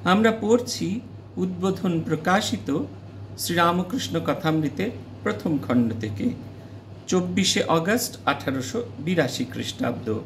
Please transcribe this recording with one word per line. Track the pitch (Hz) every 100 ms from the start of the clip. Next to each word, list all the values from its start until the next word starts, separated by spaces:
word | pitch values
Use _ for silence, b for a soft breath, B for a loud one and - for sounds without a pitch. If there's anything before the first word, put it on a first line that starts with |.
আমরা | 175 196 226 220
পড়ছি | 202 240 - - 170 214 - - - -
উদ্বোধন | 185 175 190 185 190 165
প্রকাশিত | 156 156 180 190 208 - - 143 - - - - - -
শ্রীরামকৃষ্ণ | - 170 170 175 180 269 - 170 165
কথামৃতের | 143 156 160 147 - 196 - - -
প্রথম | 208 214 196 147
খণ্ড | - 123 117 104
থেকে, | 107 101 - - - B B B B - -
চব্বিশে | 185 175 180 185 -
অগস্ট | - 165 165 233 - - -
আঠারোশো | - - 135 123 220 240 -
বিরাশি | 147 175 135 - 123
খ্রিস্টাব্দ | 120 113 - 123 - - 107